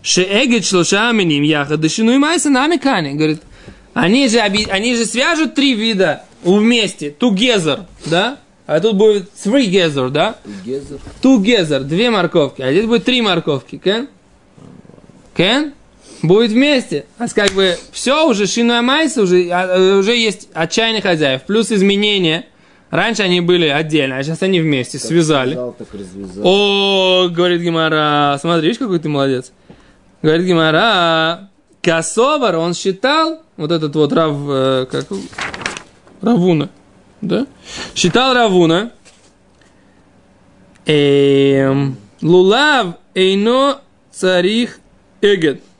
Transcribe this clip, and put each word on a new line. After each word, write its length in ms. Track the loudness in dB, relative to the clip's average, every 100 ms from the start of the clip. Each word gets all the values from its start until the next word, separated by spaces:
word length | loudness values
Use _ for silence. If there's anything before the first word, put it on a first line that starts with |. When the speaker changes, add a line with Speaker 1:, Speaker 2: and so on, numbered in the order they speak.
Speaker 1:
«Шеэгет 600 | -2 -2 0 0 0 0
шлоша 460 | 0 0 0 0 0
аминим 320 | 0 0 0
яха 340 | 0 0 -2 -2
дешину 360 | -2 0 2
и 60 | 2
майса 300 | 2 0 0
нами 300 | 0 0 0
кани». 340 | 0 -2 -4
Говорит, 300 | -2 -2 -2 -8 -20 -20 -20 -10
они 360 | -2 2 2 2
же 100 | 2
оби-, 300 | 0 -2 -2
они 260 | -2 -2 -2
же 80 |
свяжут 500 | -2 -2 -2 0 -2
три 200 | 0 0
вида 480 | 0 -2 0 0 -2 -10 -6
вместе, 680 | 0 2 4 2 0 -6 -12 -2
together, 680 | 0 2 2 2 0 -4 -8 -14 -4
да? 320 | -2 -2 -6 _ _ -4
А 140 | 0
тут 160 | 0 4
будет 340 | 4 2 -4 -8
three 220 | 0 2 2
together, 400 | 2 2 0 -2
да? 280 | 0 -2 -4 -16 -16
Speaker 2:
Together. 360 | -10 -10 -10 -16 -18 0
Speaker 1:
Together, 580 | 4 4 4 2 2 -2
две 280 | -2 0 0
морковки, 540 | 0 0 0 0 -2
а 100 | -2
здесь 140 | 0 2
будет 180 | 0
три 160 | 0 0
морковки, 560 | 0 -2 -2 -6 -6 -6
кен? 320 | -4 -4 -6 _ _ _ _ -20 -20 -20 -20 -20 -20 -20 -14 -2
Кен? 380 | 0 0 -4 -10 -20 _ -20 -8
Будет 300 | 2 2 4
вместе. 540 | 2 2 0 -2 -8 -8 _
А 100 | -6
с-, 60 |
как 180 | -2 -2
бы 240 | 0 0 -2 -8
все, 360 | -8 -2 0 0
уже 180 | 0 -2
шину 280 | 0 0
амайса, 480 | 0 0 0 -2 0
уже, 280 | 2 2 2
а, 160 | -2 0
э, 320 | 2 4 4
уже 180 | 2 0
есть 320 | 0 -4 -12
отчаяние 480 | -6 -2 0 0 0
хозяев, 400 | 0 0 0 -2
плюс 280 | -2 -2 0
изменения. 760 | 2 2 2 0 0 0 -2 -6 _ _ _ _
Раньше 320 | -4 -2 -2
они 180 | 0 0
были 260 | 2 2 2
отдельно, 500 | 0 -2 -2 -2 -4
а 60 |
сейчас 200 | -6 -4
они 180 | -2 0
вместе, 380 | 0 -2 -4 -8
Speaker 2:
Как 80 | -2
Speaker 1:
связали. 440 | 0 2 0 0
Speaker 2:
связал, 260 | -4 -8 -12
так 100 | -18
развязал. 500 | -16 -16 -14 -14 -2
Speaker 1:
«О, 840 | 0 2 2 0 0 0 2 2 0
говорит 320 | 0 0 0
Гемара, 760 | -2 -2 0 0 0 2 0 0
смотри, 260 | 0 0 0
видишь, 120 | -2
какой 200 | -2 -2
ты 100 | -2
молодец». 440 | -2 0 -2 -6 _ _ -20 _ _ _ _
Говорит 220 | 0 2
Гемара, 1040 | 2 2 2 2 2 2 2 0 -2 -4 -12 _ _ _
Касовар, 760 | -2 -2 -2 0 0 2 0 0
он 180 | -2
считал, 640 | -4 -4 -2 -2 0 -2 -4 _ -10
вот 140 | -4
этот 220 | -2 -2
вот 180 | 0 0
Рав, 240 | 2 0 -2 -4
э, 380 | -2 0 0 -4
как, 160 | -8 -8 -10 -12 -12 -12 -10 -12 -12 -18 _ _ -8
Равуна, 480 | -2 0 2 0 -4 _ _ _ _ _
да? 240 | -6 -4 -6 _ -20 -16 -14
Считал 400 | -4 0 2 2
Равуна, 580 | 2 2 4 2 2 -2 -12 -20 _ _ _ _ _ _ _ _ _ _ _ _ _ _ _ _ _
эм, 1120 | -2 2 4 4 4 4 4 2 2 0 -2 -6 -16 _
«Лулав 760 | 2 4 4 4 2 0 -2 -8 _
эйно 640 | -2 0 2 0 2 0 -2 _ _ _
царих 680 | -4 0 2 0 0 -4 -8 _ _ _ _
эгет». 400 | 2 2 0 -2 _